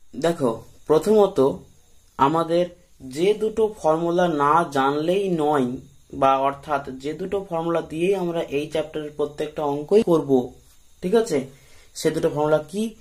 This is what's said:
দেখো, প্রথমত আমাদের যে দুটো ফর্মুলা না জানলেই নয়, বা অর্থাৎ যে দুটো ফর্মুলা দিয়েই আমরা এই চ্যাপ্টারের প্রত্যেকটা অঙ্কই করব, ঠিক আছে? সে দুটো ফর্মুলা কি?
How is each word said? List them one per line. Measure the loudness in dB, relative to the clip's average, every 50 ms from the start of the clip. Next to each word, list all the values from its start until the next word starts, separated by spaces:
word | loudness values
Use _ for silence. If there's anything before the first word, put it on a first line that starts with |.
| -20 -16 -10
দেখো, | -4 -2 -2 -2 0 -2 -2 -2 -4 -10 -20 -20 -10 -2
প্রথমত | 2 2 2 4 4 4 4 4 4 4 2 2 2 0 -4 -14 -20 -20 _ _ _ _ -20 _ _ 0
আমাদের | 2 2 2 2 0 0 0 0 0 0 -2 -6 -18 _ _ -20 -20
যে | -18 -10 -4 -2 0 0 0
দুটো | 0 -2 -4 0 0 -2 -2 -2
ফর্মুলা | -2 0 2 2 2 0 0 0 2 2
না | 2 2 2 2 4 4 4 2 0
জানলেই | 0 0 0 2 0 0 0 0 0 0 0 -2
নয়, | 0 0 0 2 2 2 0 0 -4 -8 -12 -18 _ _ _ -10 -4
বা | 2 2 2 4
অর্থাৎ | 2 0 -2 -2 -4 -6 -4 -4 -4 -4 -6
যে | -12 -10 -8 -8 -8
দুটো | -8 -6 -6 -6 -6 -6 -4
ফর্মুলা | -6 -4 -2 -2 -2 -2
দিয়েই | -4 -4 -6 -2 0 0 0
আমরা | 0 -2 -2 -2 -4
এই | -4 -4 -4 -4 -4 -2
চ্যাপ্টারের | -4 -4 -4 -4 -6 -8 -8 -8
প্রত্যেকটা | -4 -4 -4 -4 -4 -6 -8 -6 -6 -4 -4
অঙ্কই | -2 -2 -4 0 2 4 4 4
করব, | 4 2 2 4 4 2 2 2 -2 -12 -18 _ -20 -20 -20 _ -20 -16 -8
ঠিক | -4 0 2
আছে? | 2 2 2 -2 -2 -4 -6 -14 -20 -20 -20 -20 -20 -20 -18 -10
সে | -2 -2 -2
দুটো | 0 0 -2 -2
ফর্মুলা | 0 0 0 2 2
কি? | 0 0 -4 -6 -6 -6 -6 -8 -14